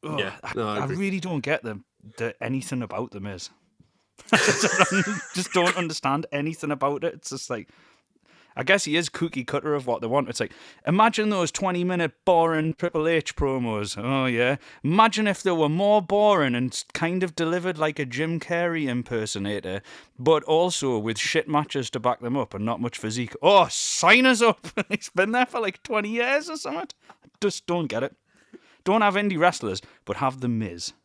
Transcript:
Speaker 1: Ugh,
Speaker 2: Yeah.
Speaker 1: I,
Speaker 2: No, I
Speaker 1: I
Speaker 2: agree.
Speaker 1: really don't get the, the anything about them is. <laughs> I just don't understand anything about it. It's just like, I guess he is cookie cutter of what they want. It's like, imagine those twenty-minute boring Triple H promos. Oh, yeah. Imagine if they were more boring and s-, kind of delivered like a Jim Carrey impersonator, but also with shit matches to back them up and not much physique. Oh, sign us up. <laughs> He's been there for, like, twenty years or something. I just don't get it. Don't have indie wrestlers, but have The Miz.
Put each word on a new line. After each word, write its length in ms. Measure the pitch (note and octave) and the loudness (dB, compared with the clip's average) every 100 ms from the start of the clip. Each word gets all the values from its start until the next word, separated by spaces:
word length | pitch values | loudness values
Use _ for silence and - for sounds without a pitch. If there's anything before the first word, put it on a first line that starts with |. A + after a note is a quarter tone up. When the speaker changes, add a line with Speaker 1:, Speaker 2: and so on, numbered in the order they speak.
Speaker 1:
Ugh, 160 | D3+ D3+ | -6 -4
Speaker 2:
Yeah. 140 | G2 - | -4 -6
Speaker 1:
I, 100 | - - | -8 -4
Speaker 2:
No, 120 | A2 | -2
I 80 | G#2 | -2
Speaker 1:
I 40 | C#3 | -4
Speaker 2:
agree. 100 | D3+ | -2
Speaker 1:
really 240 | G3 F#3+ | -2 -4
don't 220 | F3 D#3+ | -4 -4
get 200 | C3 D#3 | -2 -4
the, 180 | A#2 G#2 - _ G#2+ - | -4 -10 -12 _ -20 -6
the 160 | A2+ - | -6 -4
anything 380 | A#2+ C3+ - B2+ | -4 -4 -4 -6
about 300 | A2 F#2+ A#2+ | -6 -6 -8
them 160 | G#2 G2+ | -8 -10
is. 240 | F#2 - _ _ _ _ | -10 -14 _ _ _ _
<laughs> 400 | _ _ _ - | _ _ _ 0
I 880 | G#3+ - - G#3 - F#3 F#3+ G3 G3+ - F3+ | 2 2 2 0 4 4 4 0 -4 -6 -8
just 160 | F#3 | -2
don't 220 | F#3 F3 F3+ | 2 2 0
understand 480 | E3+ D#3 C3+ C#3 E3 | -4 -2 0 0 -2
anything 400 | C#3+ D3+ D#3+ D3 | -4 -4 -4 -6
about 320 | C#3+ C3+ C#3+ | -2 -2 0
it. 100 | E3 D3+ | -4 -6
It's 140 | - | -12
just 180 | C3+ - | -12 -8
like, 200 | A#2+ G#2 _ _ _ _ _ _ _ _ - | -8 -8 _ _ _ _ _ _ _ _ -8
I 60 | |
guess 220 | C3 F#3+ D#3+ | 2 2 2
he 100 | D#3 | 0
is 140 | E3 | -2
cookie 340 | - E3 C3+ | -4 -4 -2
cutter 320 | A#2+ C#3+ D3+ D3 | -4 -4 -2 -2
of 100 | B2+ | -2
what 140 | A#2 | -2
they 80 | A2+ | 0
want. 220 | C3+ C3 | 0 -2
It's 100 | A#2+ | -4
like, 140 | A#2 - - - - | -6 -6 -20 -8 0
imagine 420 | F3+ A3 A3 G#3+ | 4 4 4 0
those 220 | G3+ E3 | 2 0
twenty-minute 600 | - F#3+ F3+ F3 F3+ E3 - | 0 -2 0 0 0 -2 0
boring 500 | - E3+ E3 D#3+ D#3+ D#3+ | 4 4 4 2 0 -2
Triple 300 | F3 E3 D#3 | -2 0 2
H 260 | E3 - - | 2 0 -4
promos. 680 | C#3+ C3+ A#2+ G#2+ G2+ G2+ | -2 0 -2 -2 -4 -6
Oh, 260 | A#2 C3+ C3 | -2 0 0
yeah. 280 | A#2 B2 C#3 - - | 2 2 0 -6 -8
Imagine 460 | C#3+ F3+ A3+ G#3+ G#3+ | -2 4 4 4 -2
if 160 | F#3+ | 0
they 80 | F#3+ | 0
were 160 | E3+ D3 | 2 2
more 340 | D#3+ G3+ G#3+ | 2 4 2
boring 540 | F3 G3+ G#3 G3 C#3 A#2+ | 2 2 4 4 2 0
and 160 | B2+ | -2
s-, 140 | - - | -6 -10
kind 280 | - E3 F3+ | -4 -2 0
of 120 | F3+ D#3+ | -2 -2
delivered 420 | E3 F3 F3+ D#3+ | -2 0 -2 -2
like 220 | D#3 D3+ | -2 -2
a 60 | C3+ | -6
Jim 340 | A#2+ D#3+ E3 | -4 -2 -4
Carrey 480 | - E3+ F3 E3 C#3+ | -2 -2 -2 -2 -2
impersonator, 960 | B2 A#2+ A#2 G#2+ G#2 G2+ G#2 F#2 G2 - - - - | -2 -2 -4 -4 -4 -4 -4 -4 -8 -10 -20 -20 -2
but 240 | B2+ D#3 | 2 2
also 540 | D3 D#3 F3+ E3+ C3+ A#2 | 4 2 2 0 0 0
with 200 | G#2+ G#2+ | -2 -2
shit 320 | - D#3+ D3 | 0 0 0
matches 400 | D3 D3 C#3+ B2 | -2 -2 -4 -4
to 100 | C3 | -2
back 220 | A#2+ A#2+ | -2 -2
them 160 | A#2+ C#3 | -4 -4
up 160 | - | -4
and 100 | G2 | -4
not 160 | G#2+ A2+ | -4 -4
much 180 | A#2+ - | -6 -6
physique. 360 | A2 A#2 A#2+ - | -6 -6 -6 2
Oh, 260 | D#3 G3+ E3 | 6 6 6
sign 560 | - - - F3 A#3 B3+ | 0 -4 2 6 6 6
us 160 | A#3 | 6
up. 240 | A#3 F#3 - - | 4 2 -4 -8
<laughs> 120 | - | -4
He's 200 | G#3 - | -6 -4
been 240 | - G3 | 0 2
there 120 | A#3+ B3 | 2 0
for, 140 | B3 | 0
like, 240 | G#3+ F#3 | -4 -6
twenty 280 | - G#3+ G#3 | -4 -2 -2
years 380 | A#3 A#3+ C#4+ D#4 | -2 0 0 -2
or 60 | D#4+ | -10
something. 320 | - D4 F#4+ - _ | -8 -8 -10 -16 _
I 40 | - - _ | -20 -20 _
just 240 | G3+ - - | -2 -2 -4
don't 220 | F3 D3+ | -2 -2
get 160 | A2 | -2
it. 120 | C3+ _ _ _ _ - _ _ - | -4 _ _ _ _ -20 _ _ 0
Don't 160 | G#3+ | 4
have 140 | G#3 G3 | 4 4
indie 220 | G#3 E3+ | 0 4
wrestlers, 440 | F3 - A2 F#2+ - _ - | 4 4 -4 -4 -8 _ -8
but 100 | G2+ | -2
have 220 | C3+ C3 | -2 -2
The 80 | B2 | -2
Miz. 460 | A2+ G#2+ E2+ - - | -2 -4 -8 -12 -14